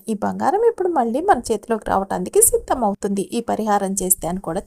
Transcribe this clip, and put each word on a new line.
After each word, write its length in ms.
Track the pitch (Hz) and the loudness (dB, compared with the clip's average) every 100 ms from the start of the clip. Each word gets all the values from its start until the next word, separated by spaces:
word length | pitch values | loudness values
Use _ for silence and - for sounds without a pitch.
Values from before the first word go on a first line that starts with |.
| - | -4
ఈ 80 | 208 | -4
బంగారం 480 | 202 185 226 392 466 | -4 0 0 4 2
ఇప్పుడు 240 | 466 370 320 | 2 0 0
మళ్ళీ 260 | 233 247 | 0 2
మన 200 | 381 262 240 | 2 2 0
చేతిలోకి 420 | 214 - 220 - | -4 -2 -4 0
రావటానికి 520 | 190 196 185 180 392 | 0 0 -4 0 2
సిద్ధమవుతుంది 840 | 453 466 - 302 214 202 202 196 - | 4 2 0 0 0 0 -2 -2 -2
ఈ 100 | 233 | -4
పరిహారం 500 | 233 202 220 202 190 | -2 -2 0 0 0
చేస్తే 340 | 196 185 - 160 | -2 -2 -2 -2
అని 140 | 185 | -6
కూడా 220 | - 165 | -6 -6